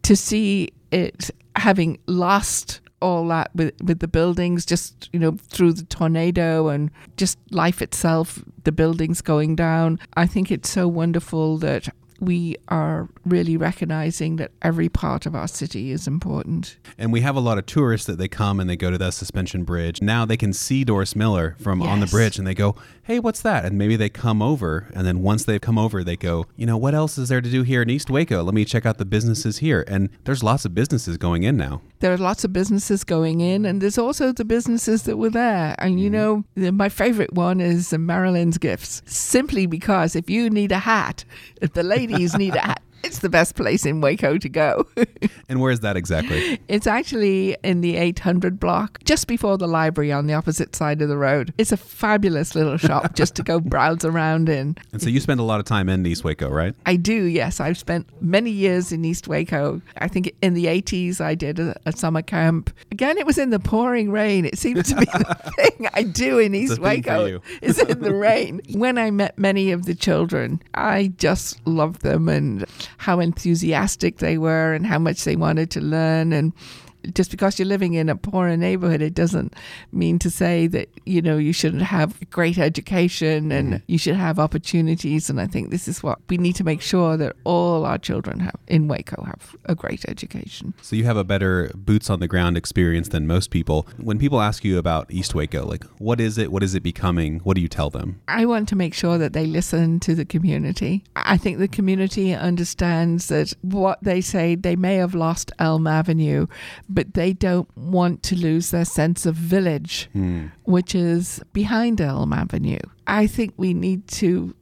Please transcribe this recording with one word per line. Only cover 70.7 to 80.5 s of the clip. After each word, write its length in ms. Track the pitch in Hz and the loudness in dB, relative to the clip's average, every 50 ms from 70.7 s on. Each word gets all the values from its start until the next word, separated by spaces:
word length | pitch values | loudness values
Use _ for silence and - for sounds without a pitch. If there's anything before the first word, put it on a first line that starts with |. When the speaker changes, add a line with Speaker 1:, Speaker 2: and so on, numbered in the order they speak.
| - | -6
Speaker 1:
I 360 | - - 214 202 196 202 190 180 | -2 -2 0 2 2 0 0 -2
just 420 | - - 156 185 - - - - - - | 0 0 0 0 0 -4 -8 -12 -6 -4
loved 360 | 160 165 160 151 160 170 - - | -2 0 2 0 0 -2 -4 -2
them 260 | 139 143 156 160 165 | 0 2 2 2 2
and 340 | 151 147 147 139 104 98 101 - - - - - - - | 2 2 0 -2 -2 -4 -8 -10 -12 -16 -16 -16 -16 -6
how 200 | - 202 180 175 | -2 0 2 2
enthusiastic 1000 | 170 170 170 - - 175 170 170 180 - 156 139 190 196 - - - 175 - - | 2 0 -2 -2 0 0 0 2 2 0 0 0 0 0 -2 0 -2 -2 0 0
they 180 | - 160 160 | -2 0 0
were 360 | 160 160 160 160 160 160 160 156 | 0 0 0 2 2 0 0 0
and 120 | 156 180 | -2 -2
how 140 | 226 165 151 | 0 0 2
much 240 | 165 160 - - - | 2 0 -2 -2 -2
they 100 | - 156 165 | -2 0 0
wanted 300 | 165 160 160 156 160 170 | 0 0 2 0 -2 -2
to 100 | - - | -4 -4
learn. 500 | 147 151 156 160 160 160 160 160 160 165 156 | -2 0 0 2 2 2 2 2 2 2 2
And 200 | 147 151 165 - - - - - - - - _ _ - - 180 | 2 0 0 -2 -4 -18 -20 -20 -20 -20 -20 _ _ -12 -4 0
just 180 | - 185 - | 0 0 0
because 280 | - 196 208 196 196 - | 0 0 0 0 0 0
you're 80 | 185 | 0
living 260 | 190 202 196 196 175 170 | 0 0 0 0 0 2
in 140 | 165 160 156 | 0 0 0
a 60 | 143 | 0
poorer 400 | - - 208 190 185 180 175 165 | -2 -4 -2 0 0 2 2 2
neighborhood, 440 | 165 170 185 185 185 175 175 160 147 | 2 2 0 0 2 2 0 2 2
it 120 | 151 156 175 | 0 -2 0
doesn't 400 | 170 170 170 185 165 - - - - - - - - - - | 0 0 2 2 -2 -4 -4 -8 -14 -18 -18 -18 -20 -20 -8
mean 280 | - 185 170 165 170 175 | -4 -2 0 2 2 0
to 100 | - 175 | 0 -2
say 380 | - - 180 170 | -2 0 0 2